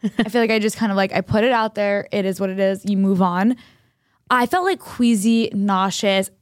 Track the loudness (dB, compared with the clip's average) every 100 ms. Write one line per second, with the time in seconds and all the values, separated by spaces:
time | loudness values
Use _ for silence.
0 | -6 -2 -2 0 2 0 -2 -2 -2 0
1 | 0 -2 0 0 2 2 0 -2 -2 -2
2 | -2 -4 -2 -2 -4 0 0 0 -2 0
3 | 2 2 2 2 0 -2 -8 _ _ _
4 | _ _ -2 0 2 0 0 -4 -6 0
5 | 2 2 2 2 0 -2 0 0 0 -2
6 | 0 0 -2 -4